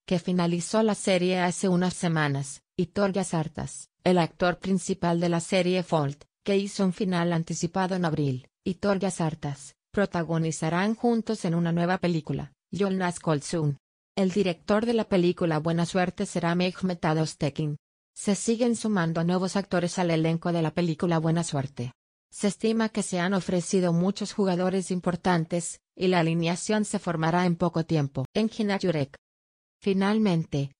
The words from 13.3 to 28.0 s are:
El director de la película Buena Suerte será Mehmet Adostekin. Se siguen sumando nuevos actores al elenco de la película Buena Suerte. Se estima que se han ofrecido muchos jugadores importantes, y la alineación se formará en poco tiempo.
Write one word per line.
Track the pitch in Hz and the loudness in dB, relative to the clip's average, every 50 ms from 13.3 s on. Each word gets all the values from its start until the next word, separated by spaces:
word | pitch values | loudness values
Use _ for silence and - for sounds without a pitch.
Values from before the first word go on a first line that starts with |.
| 156 143 - - - 170 156 147 139 - _ _ _ _ _ _ _ | 0 0 -2 -2 -2 0 0 0 -2 -4 _ _ _ _ _ _ _
El | - 196 185 175 | 0 0 2 2
director | 208 196 185 170 - _ - 208 214 220 | 2 0 0 -2 -2 _ 0 0 2 2
de | 233 233 | 2 0
la | 226 208 | 0 0
película | - 202 185 175 175 175 - 180 170 160 151 | 2 2 4 4 4 2 2 0 0 0 0
Buena | 151 170 170 170 170 | 0 0 0 0 0
Suerte | 165 - 190 180 180 - - 208 | 0 0 0 0 0 -2 -4 -6
será | - - 180 170 170 170 | -4 -4 -2 0 0 2
Mehmet | 180 180 180 175 - 190 185 180 175 - | 2 0 0 0 -2 -4 -4 -2 0 0
Adostekin. | 165 151 160 160 156 - - 160 143 - - 156 151 147 - _ _ _ _ _ _ _ | 2 2 2 2 0 -2 -2 -4 -4 -2 -2 -4 -4 -4 -6 _ _ _ _ _ _ _
Se | - - - 202 | -6 -2 -2 0
siguen | - - - 233 214 247 240 233 | 0 0 0 0 2 2 0 0
sumando | 214 - 220 214 190 165 165 165 165 165 | 0 -2 0 0 2 2 0 0 0 0
nuevos | 170 180 185 185 185 - | 2 2 0 0 0 -2
actores | 196 196 - - 175 170 175 - - | -2 -2 0 0 0 0 0 0 0
al | 180 170 | 0 2
elenco | 165 160 160 165 165 165 - 175 170 | 2 2 2 2 0 0 -2 -2 0
de | 170 | 0
la | 160 156 - | 0 0 0
película | - 175 170 160 - - 175 170 160 | 0 0 0 0 0 0 0 0 2
Buena | 156 165 160 170 170 | 2 2 0 0 -2
Suerte. | - - 139 135 135 - - 120 127 - _ _ _ _ _ _ _ - | -2 -4 -4 -4 -6 -8 -10 -10 -10 -10 _ _ _ _ _ _ _ -8
Se | - - 202 | -2 -2 -2
estima | - - - 220 226 226 226 220 | -2 0 0 0 0 0 0 -2
que | - 214 190 | -2 -4 -4
se | - - 180 | -2 -2 -2
han | 170 185 196 | 0 0 0
ofrecido | 190 170 - 185 180 165 - - 190 180 175 165 | 0 0 0 0 -2 0 0 0 2 2 2 2
muchos | 170 175 196 202 - 214 190 - | 2 2 0 0 -2 -6 -6 -2
jugadores | - 202 190 180 170 180 185 185 196 180 - | -2 0 0 0 0 0 0 0 -2 -2 -2
importantes, | 190 180 - 185 175 180 - 185 180 170 160 - - 175 170 - - - _ _ _ | -4 -2 -2 -2 -4 0 0 2 2 2 0 0 -2 -4 -4 -6 -10 -14 _ _ _
y | - 185 185 | -2 0 2
la | 180 175 | 4 4
alineación | 160 165 165 170 165 165 175 175 - - 214 214 208 | 2 2 2 0 0 0 -2 -2 -2 -2 0 0 0
se | - - 196 | -2 -4 -4
formará | - 185 165 156 160 160 165 175 180 | -4 -4 -2 0 0 2 2 2 2
en | 180 175 | 2 2
poco | 165 180 170 - 170 160 | 2 0 0 0 -2 -2
tiempo. | - 165 156 | 0 0 0